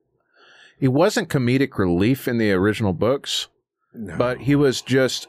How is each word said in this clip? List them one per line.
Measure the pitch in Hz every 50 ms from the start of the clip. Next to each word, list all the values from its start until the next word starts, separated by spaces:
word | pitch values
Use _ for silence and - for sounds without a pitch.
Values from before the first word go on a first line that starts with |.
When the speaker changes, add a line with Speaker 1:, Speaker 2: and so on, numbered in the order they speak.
| _ _ _ _ _ _ _ _ _ - - - - - _ -
Speaker 1:
he | 139
wasn't | 131 127 147 175 214 - 240 180 160
comedic | - 139 123 120 127 135 139 - -
relief | - 98 87 87 85 101 120 135 131 -
in | 131 120
the | 113 110 104 98
original | 90 98 107 101 - 110 98 87
books, | 78 101 117 139 139 - - - - - - _ _ _ _ _ _ _ _ -
Speaker 2:
No. | - 104 90 -
Speaker 1:
but | 120 123 123 127 -
he | 113 131 143
was | 143 147 135 117 -
just | - - 127 135 131 120 - - -